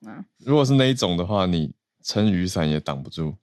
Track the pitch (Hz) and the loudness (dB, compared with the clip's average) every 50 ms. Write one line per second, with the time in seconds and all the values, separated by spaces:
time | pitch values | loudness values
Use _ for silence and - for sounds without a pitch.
0 | - 110 107 160 196 - _ _ - 123 143 151 139 131 139 135 131 131 135 127 | -18 -18 -18 -18 -18 -20 _ _ -2 2 2 4 4 4 4 4 4 4 2 0
1 | - 92 87 87 87 92 107 101 95 90 87 82 78 71 - - _ _ _ _ | 0 0 0 -2 -2 0 0 0 0 2 0 0 -2 -4 -6 -12 _ _ _ _
2 | - - - 107 107 107 95 87 90 92 - 98 80 76 76 76 - - 71 69 | -14 -6 -2 0 2 2 2 0 -2 -2 -2 -2 0 0 0 -2 -2 -6 -8 -8
3 | 67 - - - 80 76 73 - | -10 -12 -8 -8 -6 -6 -8 -10